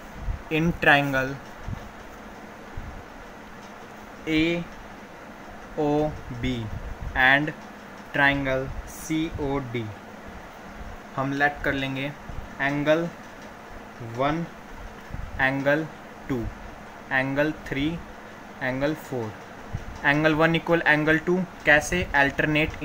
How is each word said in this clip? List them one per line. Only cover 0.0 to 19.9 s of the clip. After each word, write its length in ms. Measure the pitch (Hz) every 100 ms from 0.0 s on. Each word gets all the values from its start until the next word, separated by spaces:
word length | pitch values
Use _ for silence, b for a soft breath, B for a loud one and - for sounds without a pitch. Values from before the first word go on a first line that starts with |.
| - - - - - 156
In 140 | 170 165
triangle 480 | 160 143 143 135 131 139 - - - - - - - - - - - - - - - - - - - - - - - - - - - - -
A 140 | 156 165 170 170 - - - - - - - - - - -
O 320 | 147 147 151 - - 123
B 140 | 127 123 110 - - - - 139 131
and 240 | 139 151 - - - - - -
triangle 540 | 147 139 139 135 131 135 - -
C 260 | - - 156 160 - 143
O 120 | 139 127
D, 100 | 120 107 101 - - - - - - - - - - - -
हम 160 | 135
let 300 | 139 147 143
कर 80 | 147
लेंगे 400 | 139 135 135 139 143 - - - -
एंगल 480 | 139 147 147 156 170 - - - - - - - - - 117 117
वन, 280 | 139 160 170 - - - - - - - - -
एंगल 460 | 135 139 139 147 156 - - - -
टू, 100 | 127 107 - - - - - -
एंगल 400 | 135 135 139 151 151 -
थ्री, 220 | 135 147 170 - - - - - -
एंगल 320 | 131 131 143 156 -
फ़ोर। 240 | 127 110 - - - - - -